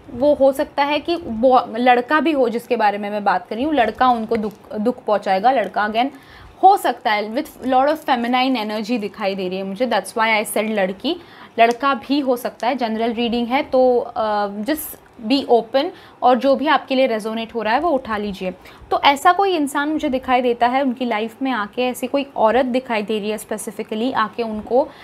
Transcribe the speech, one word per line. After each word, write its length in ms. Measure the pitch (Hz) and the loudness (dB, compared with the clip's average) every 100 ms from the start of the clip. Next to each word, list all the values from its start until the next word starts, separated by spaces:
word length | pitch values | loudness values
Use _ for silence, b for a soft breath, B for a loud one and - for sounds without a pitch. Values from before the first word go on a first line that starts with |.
| - | -14
वो 200 | 240 294 | 0 2
हो 180 | 277 269 | 4 4
सकता 320 | 277 294 - | 2 -2 -2
है 160 | 285 302 | -2 -2
कि 180 | 294 339 | -2 -4
बॉ-, 600 | 277 220 262 247 202 226 | -4 2 4 4 2 0
लड़का 420 | 247 240 240 302 | 4 2 2 0
भी 120 | 320 | 2
हो 180 | 277 240 | 2 0
जिसके 260 | 226 - 226 | -2 -4 0
बारे 220 | 208 202 | 0 0
में 120 | 202 | -4
मैं 140 | 208 | -2
बात 240 | 202 185 - | 0 0 -2
कर 80 | 220 | -4
रही 80 | |
हूँ, 100 | 302 | 0
लड़का 340 | 285 220 - 254 | 2 0 2 2
उनको 300 | 233 220 226 | 2 -2 -2
दुख, 160 | 208 - - | -4 -8 -10
दुख 300 | 214 226 247 | -4 -4 -4
पहुँचाएगा। 480 | - 208 202 190 233 | -2 -2 0 2 2
लड़का 380 | 262 190 196 208 | 2 0 -2 -2
again 200 | 220 269 B B B B - | -2 -2 B B B B 4
हो 140 | 370 403 | 6 6
सकता 340 | 285 254 226 | 2 -2 -2
है 240 | 208 208 240 | -2 -2 -6
with 140 | 311 - 254 | -8 -8 0
lot 220 | 254 285 | 2 2
of 80 | 311 | 0
feminine 720 | - 240 233 254 262 247 214 | -2 -2 0 0 0 0 -2
energy 340 | 214 208 247 | -6 -4 -4
दिखाई 360 | 202 208 196 196 | -4 -6 -4 -4
दे 120 | 180 | -6
रही 100 | 185 | -6
है 60 | |
मुझे, 240 | 196 190 220 | -8 -4 -2
that's 260 | 208 - 226 | -2 -2 -2
why 260 | 226 214 | 0 0
I 100 | 214 | 0
said 160 | 220 220 | -4 -2
लड़की, 480 | 208 190 196 262 349 B B B 226 | 0 -2 -2 -6 -6 B B B 2
लड़का 340 | 233 233 277 | 2 2 -2
भी 260 | 269 - 285 | -2 -2 -2
हो 160 | 262 247 | 0 -2
सकता 320 | 208 - 226 | -4 -4 -4
है। 80 | 262 | -2
general 380 | 226 220 233 | -4 -2 -2
reading 340 | 226 240 240 233 | -2 -2 -2 -2
है 160 | 269 | -2
तो, 340 | 285 262 254 240 | 0 2 4 2
अ, 500 | - - 220 208 202 | -2 -4 -2 -2 -2
just 520 | 208 208 311 - - - - 220 | -4 -4 -4 -6 -16 -20 -12 -2
be 180 | 277 - | -2 2
open 380 | 233 220 269 349 B B B | 2 2 -2 -2 B B B
और 140 | 247 247 | 2 4
जो 180 | 277 262 | 4 2
भी 120 | 302 | 2
आपके 280 | 269 277 262 | 0 2 0
लिए 120 | 262 | 2
resonate 480 | 220 220 226 226 233 | 0 -4 -8 -8 -6
हो 60 | |
रहा 120 | 214 | -2
है 60 | 254 | 0
वो 100 | 339 | 0
उठा 280 | 269 220 214 | -2 -2 -6
लीजिए। 340 | 208 190 185 180 B B - | -6 -6 -8 -10 B B -4
तो 100 | - | 2
ऐसा 300 | 285 277 359 | 4 6 4
कोई 240 | 359 392 339 | 4 2 0
इंसान 340 | 277 294 294 | 0 -2 -2
मुझे 200 | 302 294 | -2 -2
दिखाई 320 | 254 262 254 | -2 0 0
देता 260 | 247 240 240 | 2 0 0
है 140 | 262 | 2
उनकी 240 | 277 233 240 | 0 -2 -4
life 360 | 214 220 - | -4 -6 -6
में 100 | 269 | -4
आके, 300 | 233 202 - | -4 -4 -4
ऐसी 260 | 254 240 - | -4 -4 -4
कोई 180 | 285 269 - | -4 -4 0
औरत 300 | 214 240 254 | 2 2 2
दिखाई 380 | 254 254 214 | -2 -2 -4
दे 160 | 208 214 | -2 -4
रही 100 | 208 | -4
है 80 | 208 | -6
specifically 760 | - 214 226 202 226 214 254 | -8 -8 -8 -10 -8 -4 -2
आके 300 | - 214 240 | -2 -2 -4
उनको 440 | 226 214 - 240 320 B | -6 -8 0 0 0 B